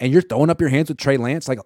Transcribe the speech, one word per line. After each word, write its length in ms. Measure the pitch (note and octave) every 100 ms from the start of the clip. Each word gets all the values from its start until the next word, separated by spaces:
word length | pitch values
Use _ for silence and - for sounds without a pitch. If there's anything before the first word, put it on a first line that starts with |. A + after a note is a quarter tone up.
And 120 | B2+
you're 100 | E3
throwing 280 | - A2+ D#3+
up 100 | E3
your 100 | D#3
hands 200 | C3+ D#3+
with 80 | C#3+
Trey 180 | C#3 C3+
Lance. 320 | A#2+ D#3 C#3
Like, 100 | A#2+